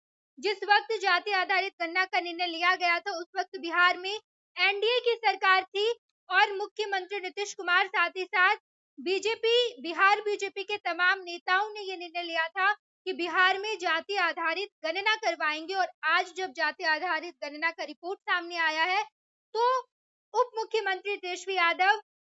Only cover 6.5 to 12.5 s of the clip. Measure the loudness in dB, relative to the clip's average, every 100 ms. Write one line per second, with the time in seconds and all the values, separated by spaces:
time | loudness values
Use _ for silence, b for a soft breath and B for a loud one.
6.5 | 0 -6 -6 -4 -4 -4 -8 -6 -6 -8
7.5 | -6 0 2 2 0 0 -2 -4 2 4
8.5 | 2 _ _ _ -10 -4 -2 -2 0 2
9.5 | 4 2 -2 -6 4 4 4 0 -4 -4
10.5 | -6 -6 -4 -4 0 2 0 -4 -8 0
11.5 | 0 0 -6 -8 -10 -8 -8 -4 -2 -2